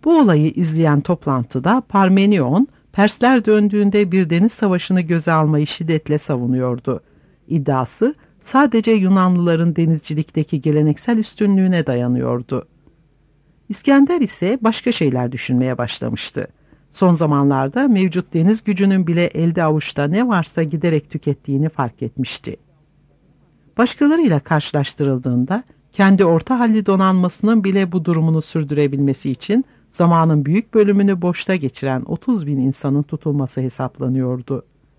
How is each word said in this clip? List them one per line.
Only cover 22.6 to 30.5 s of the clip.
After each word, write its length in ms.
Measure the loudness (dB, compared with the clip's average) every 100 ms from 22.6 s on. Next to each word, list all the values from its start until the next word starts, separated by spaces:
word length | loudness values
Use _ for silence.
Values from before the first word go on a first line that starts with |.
| _ _ _ _ _ _ _ _ _ _ _ -2
Başkalarıyla 600 | -2 2 2 2 2 0
karşılaştırıldığında 1200 | 0 -2 -2 -4 -4 -4 -2 -2 -2 -2 -2 -4 -6 _ _
kendi 320 | 0 4 6 4
orta 340 | 2 0 0
halli 260 | 2 2 2
donanmasının 800 | 2 2 2 0 0 2 2
bile 280 | 2 0 0
bu 140 | -2 0
durumunu 360 | 0 2 0
sürdürebilmesi 880 | -2 -6 -2 0 0 2 0 -2 -4
için 340 | -8 -2 -2 -2 _ _
zamanın 560 | 0 2 4 4 2
büyük 280 | 0